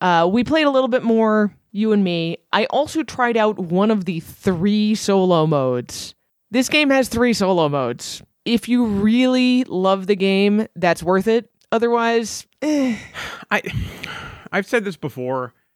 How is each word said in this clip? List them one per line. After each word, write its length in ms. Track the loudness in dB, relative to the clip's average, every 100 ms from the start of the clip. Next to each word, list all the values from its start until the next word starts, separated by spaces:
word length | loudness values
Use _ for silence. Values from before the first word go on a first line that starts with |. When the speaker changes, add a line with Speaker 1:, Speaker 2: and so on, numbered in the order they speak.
Speaker 1:
uh, 260 | 0 2 4
we 120 | 2
played 220 | 2 2 2
a 40 |
little 160 | 2 2
bit 160 | 0
more, 520 | 2 2 4 2 0 -4 _
you 200 | -2 0
and 120 | 2
me. 340 | 2 0 -4 -6 _
I 140 | -2 0
also 380 | -2 -2 -4
tried 340 | -4 -2 0 2
out 220 | 0 -2
one 320 | -2 0 2
of 140 | 0 -2
the 140 | -6
three 760 | -8 -6 -4 0 0 2 0 0
solo 500 | 0 2 4 4 2
modes. 680 | 0 0 -2 -6 -12 -16 -18 _ _ -4
This 160 | -2 0
game 220 | 2 2
has 200 | 2 0
three 240 | 0 0
solo 360 | 2 2 2 2
modes. 540 | 0 -2 -6 -10 -14 -18 _ -2
If 220 | -2 0
you 180 | 0 2
really 800 | 2 2 2 2 2 2 2 0
love 420 | 0 0 0 0
the 80 | 0
game, 500 | 2 2 2 2 -2 -2
that's 280 | -2 0
worth 240 | 0 0 2
it. 240 | 0 -2 _ _
Otherwise, 760 | -2 0 0 0 0 -2 -10 -16 _
eh. 340 | -2 0 0 -2 -8 -14 -14 -12 -4
Speaker 2:
I, 100 | -4 -4 -6 -8 -10 -14 -14 -14 -18 -8
I've 140 | -6 -2
said 180 | -2 -2
this 120 | -6
before. 560 | -10 -8 -6 -6 -6 -12 _